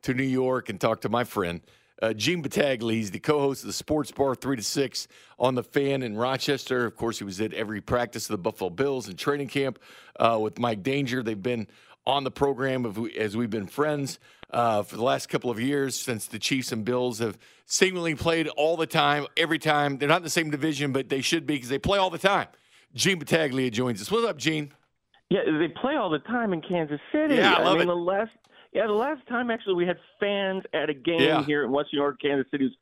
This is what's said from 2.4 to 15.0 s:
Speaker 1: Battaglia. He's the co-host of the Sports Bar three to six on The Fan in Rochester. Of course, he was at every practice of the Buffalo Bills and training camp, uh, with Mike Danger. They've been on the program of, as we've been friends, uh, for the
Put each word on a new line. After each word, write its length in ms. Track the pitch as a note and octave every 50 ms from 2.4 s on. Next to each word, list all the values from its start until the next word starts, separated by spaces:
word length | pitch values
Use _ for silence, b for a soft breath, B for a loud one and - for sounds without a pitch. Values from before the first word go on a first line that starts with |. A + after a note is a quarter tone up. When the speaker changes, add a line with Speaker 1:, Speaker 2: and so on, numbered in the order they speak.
| D3+
Speaker 1:
Battaglia. 560 | C3 - G3+ G3 C#3+ C3 A#2 A2+ A#2 A2+ A2+
He's 140 | A2 G2+ F#2
the 60 | G2+
co-host 440 | - - D3+ D3 C#3 C#3 C3+ - -
of 60 | G2+
the 40 | G2
Sports 400 | - - - D3+ D3+ C#3+ - -
Bar 220 | - C#3+ C#3 B2+
three 220 | - - B2+ C#3
to 60 | A#2 G2+
six 460 | - - C#3 C#3 B2+ - - - B B B B B B B
on 160 | B2 B2+ C3
The 80 | B2 A2+
Fan 400 | - - D3 C#3 C#3 C#3 C3+ C3
in 160 | A#2 G#2 G#2+
Rochester. 680 | A#2 B2+ C3 B2+ - - C#3+ B2+ - - C3 B2+ B2
Of 120 | A2 -
course, 200 | - - A#2 G#2+
he 80 | - G#2
was 160 | G2 F#2 F#2
at 140 | A2 A2 -
every 260 | F2+ A2 G#2 A2 G2+
practice 460 | - - B2 A#2+ A#2+ A2 - A#2 G#2 -
of 40 | G#2+
the 60 | G2+ E2+
Buffalo 260 | A2 G#2+ - G2 F#2
Bills 400 | E2+ E2+ C3+ C#3+ C#3 C3 A2 G#2+
and 100 | F#2 D#2+
training 300 | - D3 C#3+ D3 C#3+ B2
camp, 300 | - C#3 C3+ C3+ A2+ - B B B B B B B -
uh, 180 | - A#2 A2+ A2
with 200 | A2 G#2+ - -
Mike 240 | A#2 A#2+ A2+ G#2 F2
Danger. 400 | C3+ C3+ C#3+ C#3+ B2 B2 B2+ A#2+
They've 200 | A2 A2 G2+ F#2
been 240 | B2 B2 A#2 G#2 - B B B B B B _
on 200 | - C3+ C#3+ C#3
the 60 | C3
program 540 | - - C#3+ C#3 C#3 A2+ C3 C3+ C3 C3 B2
of, 140 | A2+ F#2+ G#2+ A#2+ G#2+ -
as 220 | - A2 G#2+ F#2+ A2+
we've 100 | A#2+ A#2
been 200 | G2+ A2+ G2+ F2+
friends, 500 | - - D3 D3+ D3+ D3 C#3 B2+ - - B B B B B B
uh, 320 | - A#2+ A#2+ A#2 A2 G#2 G#2
for 140 | - -
the 80 | -